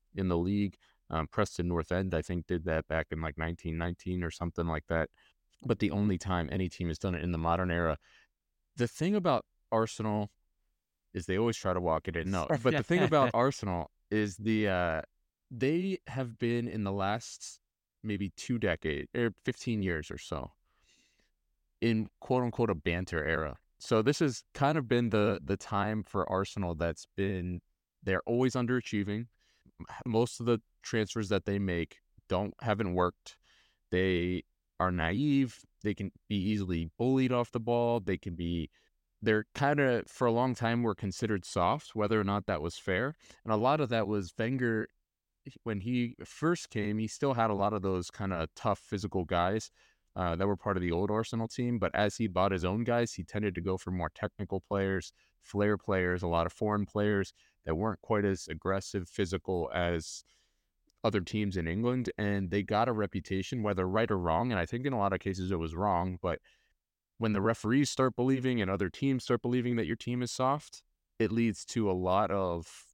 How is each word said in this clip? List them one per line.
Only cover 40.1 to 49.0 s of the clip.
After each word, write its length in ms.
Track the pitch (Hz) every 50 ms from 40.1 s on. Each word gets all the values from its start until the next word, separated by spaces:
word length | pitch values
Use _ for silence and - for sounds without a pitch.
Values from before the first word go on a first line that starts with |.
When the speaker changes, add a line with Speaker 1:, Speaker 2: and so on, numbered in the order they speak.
| - - 131
Speaker 1:
a 60 | 120 113
long 220 | 117 127 131 123
time, 280 | - 120 113 117 120 120
were 120 | 113 101
considered 500 | - - 98 87 - 127 107 110 95 -
soft, 500 | - - 98 87 87 120 151 - - -
whether 260 | 113 104 104 113 110
or 40 | 104
not 220 | 98 101 104 95
that 160 | - 98 78 76
was 140 | 85 -
fair. 380 | - - - 92 92 120 139 156 - - - - - _
And 80 | 120 110
a 40 |
lot 240 | 107 110 127 147 156
of 80 | 147 110
that 180 | 117 113 107
was 260 | 95 107 104 95 87 - -
Wenger, 500 | 110 117 131 131 127 117 113 110 107 - _ _ _ _ _ _ _ _ _ _ _
h-, 100 | 139 - - -
when 160 | 117 110 101
he 360 | 95 117 123 123 120 117 123 - -
first 440 | - - - 147 160 175 165 - -
came, 300 | - 113 101 104 104 107
he 100 | 110 110
still 240 | - - - 139 131
had 180 | 117 113 113
a 40 | 104
lot 180 | 98 98 104 107
of 80 | 104
those 300 | 92 98 95 90 87 -
kinda 360 | - - 104 98 92 80 80 82 -
tough 240 | - - 113 101 -
physical 460 | - - - 98